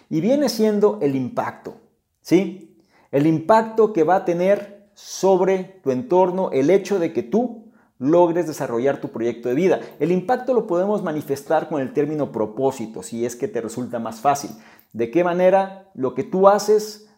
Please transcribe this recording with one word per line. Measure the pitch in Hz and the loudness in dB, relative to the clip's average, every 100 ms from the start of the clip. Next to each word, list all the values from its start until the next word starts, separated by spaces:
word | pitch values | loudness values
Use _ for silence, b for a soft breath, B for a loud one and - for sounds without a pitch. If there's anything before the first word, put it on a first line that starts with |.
| B | B
y | 156 | -2
viene | 185 285 269 | 2 2 0
siendo | - 214 208 202 208 | 0 0 4 2 2
el | - 135 | -2 -2
impacto, | 123 - 101 - - - _ _ _ _ | -4 -4 -6 -8 -16 -18 _ _ _ _
¿sí? | - 170 196 - - _ b b b | 2 2 2 -8 -18 _ b b b
El | 139 156 | 0 2
impacto | 160 160 220 226 - 220 | 0 4 4 4 0 0
que | 190 | 2
va | 156 190 | 2 2
a | 190 | 0
tener | 170 185 202 - - _ _ | -2 2 0 -2 -18 _ _
sobre | - - 185 185 185 190 185 - | -18 -2 2 4 2 0 -4 -8
tu | - | -4
entorno | 127 123 180 185 185 185 | -4 0 2 2 0 -2
el | 135 143 | 0 2
hecho | 190 190 202 | 2 2 -2
de | 165 | -2
que | - | -4
tú | - 208 247 - b b b b | -2 -2 -2 -6 b b b b
logres | 127 170 170 165 156 | 2 4 4 2 -4
desarrollar | 147 135 117 135 139 | -4 -4 -2 -2 -2
tu | 139 | -6
proyecto | 113 117 113 123 | -4 -4 -4 -2
de | 131 | 0
vida. | 185 120 B B | 2 0 B B
El | 151 | 0
impacto | 180 180 254 254 | 0 0 -4 0
lo | 247 - | -2 0
podemos | 175 196 208 | -2 0 -2
manifestar | 170 151 143 139 - 160 165 | -2 -6 -6 -6 -2 -2 0
con | 156 | -4
el | 131 | -4
término | - 147 156 139 | -2 -2 -2 -4
propósito, | 113 107 127 135 131 110 95 | -4 -6 0 -2 -2 -10 -12
si | - 117 120 | -12 -6 -6
es | - | -4
que | 139 | -6
te | 117 | -6
resulta | 110 127 123 120 | -8 -8 -8 -6
más | 113 113 | -8 -2
fácil. | 143 139 - - B B B | 0 0 -4 -16 B B B
¿De | 110 117 | -6 -2
qué | 165 | 0
manera | 175 175 185 190 196 - - | 0 4 4 4 2 -6 -20
lo | - 131 | -6 -6
que | - | -4
tú | - 185 196 | -4 4 4
haces | 202 208 214 - - b | 4 2 0 0 -12 b